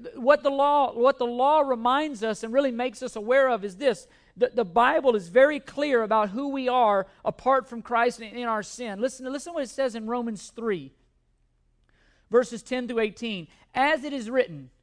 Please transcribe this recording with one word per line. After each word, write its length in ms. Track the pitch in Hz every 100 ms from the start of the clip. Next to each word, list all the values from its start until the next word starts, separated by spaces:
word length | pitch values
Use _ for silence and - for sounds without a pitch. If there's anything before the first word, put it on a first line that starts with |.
the, 200 | 233 -
what 220 | 247 294
the 80 | 285
law, 440 | 277 285 294 262
what 240 | - 247 262
the 80 | 240
law 340 | 240 269 311
reminds 600 | 285 247 233 269 311 254
us 180 | 220 214
and 120 | 226
really 180 | 233 285
makes 300 | 233 247 -
us 140 | 254 226
aware 340 | 208 262 269
of 140 | 233
is 120 | 202 185
this. 300 | 277 214 - _ _
The, 160 | - 240
the 100 | 233
Bible 500 | 208 165 247 320 269
is 140 | 220 170
very 320 | 190 269 294
clear 420 | - - 294 254
about 280 | 220 220 208
who 180 | 202 285
we 200 | 269 254
are 380 | 247 226 202 190 _
apart 460 | - - - 262 262
from 140 | 233
Christ 380 | - 240 240 233
and 140 | 220
in 140 | 220 240
our 140 | 220
sin. 380 | 202 - 240 196
Listen, 300 | 254 - 254
listen 220 | 277 339
to 40 | 339
what 80 |
it 40 | 254
says 260 | - 262
in 120 | 226 214
Romans 440 | 247 233 208 - -
three, 360 | 233 190 135 _ _ _ _ _ _ _ _ _ _ _ _ _ _
verses 320 | 226 247 233
ten 260 | - 254 247
through 120 | 233
eighteen. 460 | 220 - 233 196 160 _ _
"As 300 | - 269 311
it 80 | 277
is 180 | 277 220
written," 400 | 262 233 151 131 _